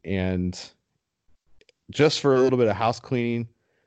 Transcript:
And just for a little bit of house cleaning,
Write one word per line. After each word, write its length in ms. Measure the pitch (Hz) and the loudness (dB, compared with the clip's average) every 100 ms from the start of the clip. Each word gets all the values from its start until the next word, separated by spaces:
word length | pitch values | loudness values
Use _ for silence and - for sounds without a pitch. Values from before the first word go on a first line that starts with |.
And 540 | - 95 92 92 90 90 - _ _ _ _ _ _ _ _ _ _ _ - | -6 -4 -2 -2 -4 -6 -16 _ _ _ _ _ _ _ _ _ _ _ -8
just 300 | - 151 - | 2 2 2
for 140 | 139 | 2
a 60 | 131 | 4
little 180 | 131 127 | 4 4
bit 100 | 113 | 2
of 80 | 98 | 2
house 220 | 113 - | -2 -2
cleaning, 480 | - 123 117 117 117 _ _ _ | -4 -4 -2 -4 -6 _ _ _